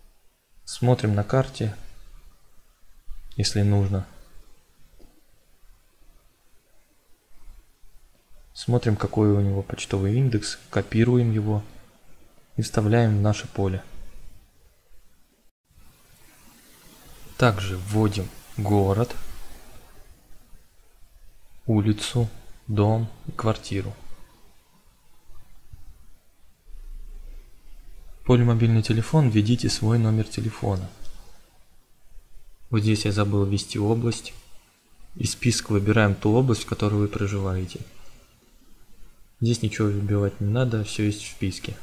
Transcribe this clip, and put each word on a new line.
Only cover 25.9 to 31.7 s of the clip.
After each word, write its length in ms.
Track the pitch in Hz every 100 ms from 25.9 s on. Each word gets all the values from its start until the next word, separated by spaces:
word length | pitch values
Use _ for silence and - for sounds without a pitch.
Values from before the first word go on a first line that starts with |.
| - - - _ _ - - - - - - - - - - - - - - - - - -
В 40 |
поле 200 | - 123
«Мобильный 400 | 120 113 117 113
телефон» 460 | - 113 - 160 131
введите 380 | 107 107 120 120
свой 300 | - 107 117
номер 240 | 110 110
телефона. 680 | 107 - 110 - 107 95 95 - - - - - - - -